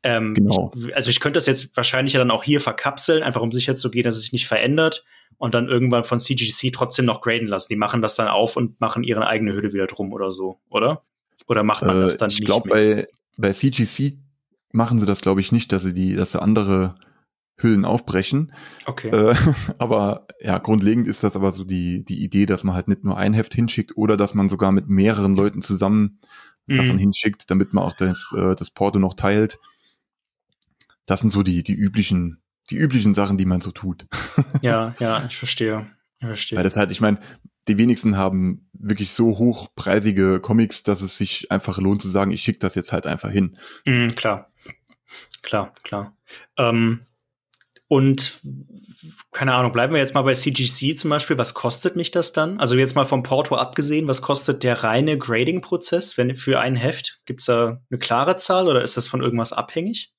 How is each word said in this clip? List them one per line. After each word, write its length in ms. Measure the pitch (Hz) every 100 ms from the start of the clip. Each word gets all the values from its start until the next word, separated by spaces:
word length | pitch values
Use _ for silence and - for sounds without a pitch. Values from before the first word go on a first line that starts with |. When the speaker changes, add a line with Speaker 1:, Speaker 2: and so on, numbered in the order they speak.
Speaker 1:
Ähm, 300 | 127 117 110
Speaker 2:
Genau. 400 | 107 101 95 90
Speaker 1:
ich, 220 | 123 117 139
also 140 | 131
ich 100 | 117
könnte 140 | 147
das 100 | 156
jetzt 320 | 143 131 - -
wahrscheinlich 380 | 117 131 135
ja 40 | 135
dann 120 | 123
auch 120 | 113
hier 200 | - 143
verkapseln, 600 | - - 139 139 - 156
einfach 200 | 143 123
um 100 | 117
sicher 240 | 123 131 127
zu 140 | 123
gehen, 140 | 117
dass 100 | 120 113
es 60 |
sich 100 | 110
nicht 160 | 123 -
verändert 560 | 110 120 151 160 160 _ _ _ _
und 180 | 123
dann 140 | 117 120
irgendwann 360 | 120 127 120
von 160 | 117 120
C 140 | -
G 140 | 127 110
C 220 | - 127
trotzdem 340 | 123 123 -
noch 160 | 123 107
graden 260 | 117 117 110
lassen. 220 | 98 -
Die 80 | 104
machen 240 | 104 120
das 140 | 110 -
dann 100 | 110
auf 300 | 101 113 -
und 240 | 120 -
machen 240 | 110 117
ihre 220 | 117 110 110
eigene 260 | 113 104
Hülle 200 | 98 104
wieder 120 | 101 95
drum 280 | - 98
oder 180 | 101 95
so, 260 | 92 95 92 _
oder? 340 | 107 117 156 _ _ _ - -
Oder 140 | 110
macht 200 | 107 -
man 140 | 90 92
Speaker 2:
Äh, 20 |
Speaker 1:
das 160 | 92 -
dann 140 | 107
Speaker 2:
ich 80 | 104
Speaker 1:
nicht 80 | 104
Speaker 2:
glaub, 180 | 104
Speaker 1:
mehr? 100 | -
Speaker 2:
bei, 340 | 107 107 104 - _ _ -
bei 160 | 101
C 160 | 98 135
G 140 | 127
C 340 | 110 - 139 143 _ _ _ _ _
machen 260 | 113 117 120
sie 60 |
das, 160 | 101 98
glaub 180 | 95 95
ich, 140 | 95
nicht, 180 | 117 -
dass 120 | 95
sie 100 | 92
die, 220 | 90 92
dass 180 | 95 95
sie 80 | -
andere 540 | 101 110 98 95 92 92 _ _ _ _ _ _
Hüllen 260 | 113 104
aufbrechen. 680 | 101 120 - 92 98 135 156 - - - -
Speaker 1:
Okay. 240 | 127 110
Speaker 2:
Äh, 240 | 113 110
<laughs> 440 | 123 160 - - -
aber 480 | 120 110 101 110 - -
ja, 160 | - 95
grundlegend 520 | - 110 98 113 113
ist 160 | -
das 120 | 104 98
aber 140 | 98
so 120 | 92
die, 420 | 95 92 87 87 -
die 180 | -
Idee, 220 | 95 98 101
dass 180 | 92
man 100 | 95
halt 140 | 90 95
nicht 160 | 101
nur 140 | 98 95
ein 160 | 98
Heft 180 | 110 107
hinschickt 460 | - 117 - - -
oder 180 | 107 104
dass 160 | 101
man 160 | 104 98
sogar 240 | 98 98
mit 160 | 98 95
mehreren 480 | 98 101 104 98 98
Leuten 240 | 101 101
zusammen 600 | - 95 98 107 104 _ _ - - _ -
Sachen 260 | 135 127
Speaker 1:
Mhm. 60 | 95
Speaker 2:
hinschickt, 520 | 101 - 107 98 -
damit 240 | 95 98
man 100 | 98
auch 80 | 92
das, 400 | - 92 90 -
äh, 200 | - 92
das 160 | 92 -
Porto 280 | - 98 101
noch 160 | 95
teilt. 440 | - 98 104 110 - _ _ _ _ _ _ _ _ _ _ _ _ - _ -
Das 120 | 95
sind 100 | 110
so 120 | 98
die, 220 | 95 87
die 100 | 95
üblichen, 680 | 101 101 107 98 92 87 82 _ _ -
die 60 | 120
üblichen 380 | 156 127 104
Sachen, 220 | 101 101 98
die 100 | 92
man 140 | 90
so 120 | 90
tut. 340 | - 92 87 - - - -
<laughs> 260 | 135 143
Speaker 1:
Ja, 320 | 123 113 113 120
ja, 240 | 117 110 120
ich 80 | -
verstehe. 540 | 123 - 113 107 104 _ _ _
Ich 60 | 117
verstehe. 300 | 107 - 101
Speaker 2:
Weil 80 |
das 120 | 92 107
halt, 160 | 98
ich 80 | 95
mein, 180 | 107 104 - - - _ -
die 120 | 104
wenigsten 380 | 117 117 110 98
haben 520 | 95 95 92 - _
wirklich 400 | - 104 104 98
so 260 | - 117 101
hochpreisige 1000 | 120 113 - - 98 101 107 98 95 92
Comics, 460 | - 113 110 -
dass 160 | - 95
es 180 | 95 -
sich 320 | 101 - -
einfach 280 | 95 - 92
lohnt 240 | 95 104
zu 60 | 98
sagen, 220 | 98 98
ich 120 | -
schick 180 | - 101
das 160 | 92 95
jetzt 160 | -
halt 160 | - -
einfach 220 | 76 104
hin. 260 | 98 92 - - - -
Speaker 1:
Mhm, 280 | 123 117
klar. 380 | 113 110 101 - _ - - _ _ _ - - -
Klar, 300 | - 107 - _
klar. 340 | - 104 104 _ _ - - -
Ähm, 420 | 120 117 113 117 - _ _ _ _ - _ _ _
und, 520 | 139 135 135 - - 143 135 - - - - - - -
keine 220 | - 135
Ahnung, 180 | 127 123
bleiben 200 | 120 135
wir 80 | 156
jetzt 140 | 135
mal 80 | 143
bei 120 | 135
C 180 | 127 147
G 120 | 131 127
C 280 | - 135
zum 160 | 156 160
Beispiel. 280 | 147 - 135
Was 160 | 120
kostet 420 | - 120 123 180 165
mich 160 | 170
das 200 | 175 165
dann? 280 | - 156 202
Also 160 | 123 127
jetzt 180 | 131
mal 100 | 139
vom 200 | - 131
Porto 320 | 123 135 147 123
abgesehen, 500 | 123 - 147 151 156
was 160 | 127
kostet 400 | - 135 - -
der 220 | 127 117
reine 340 | 113 117 151 143
Grading-Prozess, 1000 | 123 113 135 175 - 175 - 170 180 -
wenn, 200 | 123 131
für 240 | - 131
ein 160 | 120 127
Heft? 440 | 127 131 - -
Gibt's 220 | - 127 -
da 340 | 117 117 120 _
eine 80 | 123
klare 380 | - 127 143 185
Zahl 320 | - 185 185
oder 140 | 127
ist 140 | 120 -
das 120 | -
von 120 | 131
irgendwas 320 | 127 120 113
abhängig? 600 | - - 165 185 233 -